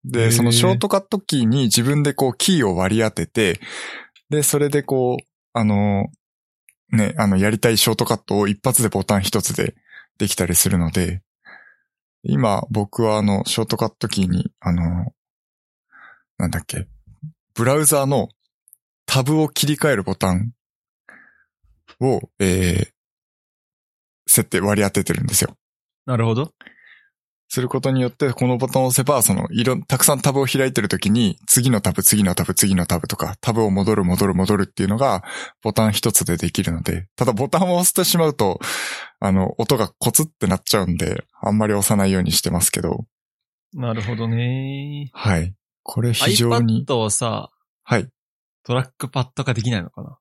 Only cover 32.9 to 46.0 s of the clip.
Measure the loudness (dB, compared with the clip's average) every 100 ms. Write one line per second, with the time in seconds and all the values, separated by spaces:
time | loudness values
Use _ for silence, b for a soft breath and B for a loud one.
32.9 | -2 -2 -4 -4 -4 -2 0 2 2 2
33.9 | 2 2 2 2 2 0 0 0 -2 -2
34.9 | 2 0 0 B B B _ -4 0 2
35.9 | 0 0 -2 -2 -2 -2 -2 -4 -4 -4
36.9 | -6 -8 -2 0 0 -2 0 2 2 0
37.9 | 0 0 2 2 2 -2 -2 B B B
38.9 | B B B 0 2 0 -2 0 0 0
39.9 | _ -2 0 -4 _ -2 -2 0 -2 0
40.9 | -2 -2 -6 -10 _ -2 0 2 0 0
41.9 | 2 2 2 0 -2 -2 -2 -2 -2 -4
42.9 | -6 -8 _ _ _ _ _ _ -8 -6
43.9 | -4 -6 -6 -2 -2 -2 -4 -6 -8 -10
44.9 | -10 -12 -4 -2 0 -2 -10 _ _ -8
45.9 | -4